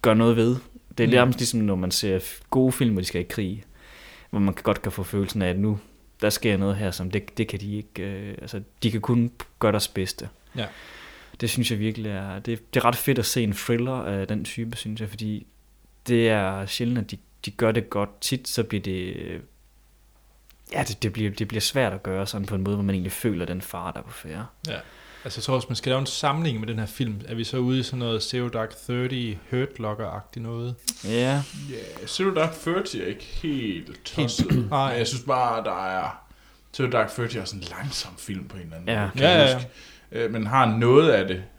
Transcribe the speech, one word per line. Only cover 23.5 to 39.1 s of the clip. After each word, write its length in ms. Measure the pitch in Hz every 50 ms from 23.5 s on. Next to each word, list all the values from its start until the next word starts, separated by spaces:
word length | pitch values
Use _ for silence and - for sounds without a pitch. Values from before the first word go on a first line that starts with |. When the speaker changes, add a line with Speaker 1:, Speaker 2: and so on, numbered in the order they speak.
| 90 92
Speaker 1:
fare, 300 | 90 - - 87 87 87 -
der 60 | -
er 40 | -
på 100 | - 113
færde. 320 | - - 78 78 87 113 123 - _ - -
Speaker 2:
Ja. 80 | 107 - - - - - - - - - -
Altså, 160 | 113 - -
jeg 40 | 107
tror 120 | - 131
også, 120 | 127 120 -
man 60 | 120
skal 140 | - - 131
lave 100 | 127 131
en 60 | 135
sammenligning 540 | 127 - - - 143 143 156 165 160 123 110
med 80 | 110 110 117
den 60 | 107
her 60 | 110
film. 360 | 98 - - 135 117 104 101 - -
Er 80 | 113
vi 80 | 113 113
så 140 | - - 131
ude 220 | 123 123 131 131
i 40 | 123
sådan 160 | - - 127
noget 240 | 120 117 113 110 110
Zero 240 | - - 123 123 120
Dark 260 | - 113 110 110 - - - -
thirty, 460 | 123 123 123 127 135 127 120 113 104 87 - -
Hurt 180 | - 123 131 139 - -
Locker-agtigt 600 | 113 107 104 104 113 92 82 98 101 - - 120 113
noget? 320 | 113 117 117 120 123 123 - - - - - -
Speaker 1:
Ja. 360 | 98 110 117 123 127 135 143 139 - - - 143 143
Speaker 3:
Ja, 340 | 131 113 - - - - - -
Zero 260 | - - 190 196 185
Dark 200 | 156 160 160 160 -
thirty 360 | - 160 170 190 202 - - 113
er 80 | 90 92
ikke 160 | 101 - - - - - -
helt 600 | 160 143 135 120 104 92 82 78 - - - -
tosset. 460 | - - - 147 120 - - - 185
Speaker 2:
Helt. 180 | 151 127 117 104
<clears throat> 0 |
Nej. 200 | 147 139 135 135
Speaker 3:
Men 80 | 123 120
jeg 80 | 117 -
synes 160 | 135 123 120 139
bare, 360 | 131 127 127 120 113 113 101
der 220 | 107 92 90 95
er... 380 | 92 92 92 78 - - - - - - - - - - _ _ _ - -
Zero 120 | 135 123
Dark 220 | 127 117 107 98 -
thirty 240 | - 120 113 - 110
er 80 | 92
sådan 140 | 90 - 98
en 60 | 90 - - -
langsom 340 | 135 143 - - - - - -
film 300 | - - 98 95 - -
på 100 | - 98
en 60 | 87
eller 120 | 80 80
anden 140 | 80 87 104
Speaker 1:
Ja. 120 | 117 107
Speaker 3:
måde, 100 | 101 95